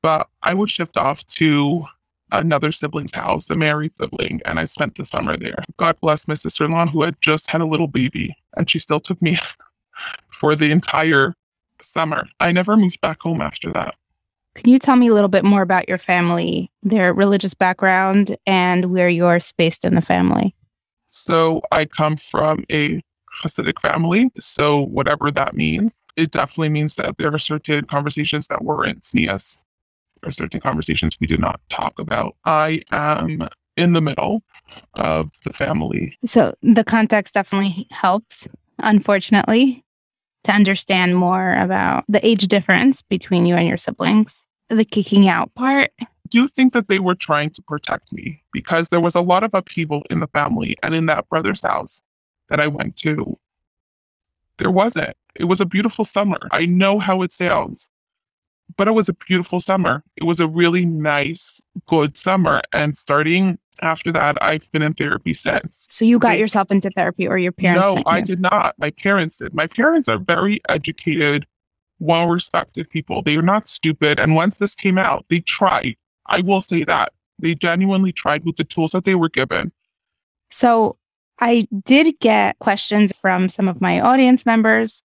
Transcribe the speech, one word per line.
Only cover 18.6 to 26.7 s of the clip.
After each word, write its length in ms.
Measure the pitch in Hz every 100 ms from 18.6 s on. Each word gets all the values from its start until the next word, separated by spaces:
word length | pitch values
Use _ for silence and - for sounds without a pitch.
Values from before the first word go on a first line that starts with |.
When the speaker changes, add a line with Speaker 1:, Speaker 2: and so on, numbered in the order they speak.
| 180 180 180
Speaker 2:
where 220 | 180 180
you're 320 | 170 175 175
spaced 440 | - - 170 165
in 100 | -
the 60 | 170
family? 540 | 165 185 90 - 196 - _ _ _ _ _
Speaker 1:
So 520 | - - 165 165 160 -
I 140 | 156
come 320 | 156 - 156 156
from 480 | - - 156 156 -
a 320 | 156 147 156 - _ _ -
Hasidic 380 | 160 - - -
family, 500 | - - 165 185 254 -
so 400 | - - 151 147 139
whatever 440 | - 135 147 147
that 240 | 143 139
means, 400 | - - - 220 _ _ -
it 160 | 160
definitely 360 | - 175 -
means 280 | 156